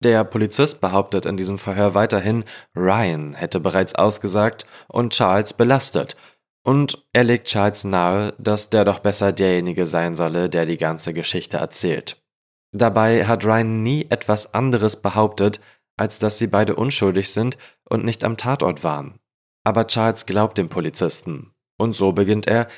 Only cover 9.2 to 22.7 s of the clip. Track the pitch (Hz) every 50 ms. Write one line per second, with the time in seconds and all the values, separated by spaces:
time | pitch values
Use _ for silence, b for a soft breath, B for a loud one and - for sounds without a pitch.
9.2 | 101 98 85 - 98 92 90 90 87 90 80 92 87 78 85 82 85 85 82 80
10.2 | 85 80 82 87 90 85 87 85 82 80 85 78 82 80 80 78 - 87 78 82
11.2 | 80 - - 90 - - - 71 - - - - - 87 76 - - - - _
12.2 | _ _ _ _ _ _ _ _ _ _ - 104 117 113 98 110 110 113 117 113
13.2 | 101 110 117 - 104 110 110 113 113 113 113 110 110 120 143 151 151 - 120 -
14.2 | - - 107 107 - - - 110 131 131 123 104 107 107 - - - 98 90 107
15.2 | 110 101 - - 98 107 - b b b b b b _ - - 110 104 - -
16.2 | 110 107 - - 113 95 101 101 107 101 - - 113 139 139 - 104 98 90 98
17.2 | 98 - - 107 117 127 - B B B B B B - - 110 - 117 113 -
18.2 | - 117 113 - - 123 139 - - - 156 - 165 160 151 147 143 - - -
19.2 | _ _ _ _ _ _ _ _ - 110 98 113 110 - - 117 113 113 101 -
20.2 | - - 92 104 107 110 - 101 87 78 - 92 76 80 - - 92 78 - -
21.2 | - 87 76 69 - _ _ _ _ _ _ - 110 117 107 - 98 95 85 101
22.2 | 98 98 107 107 - - 110 117 117 B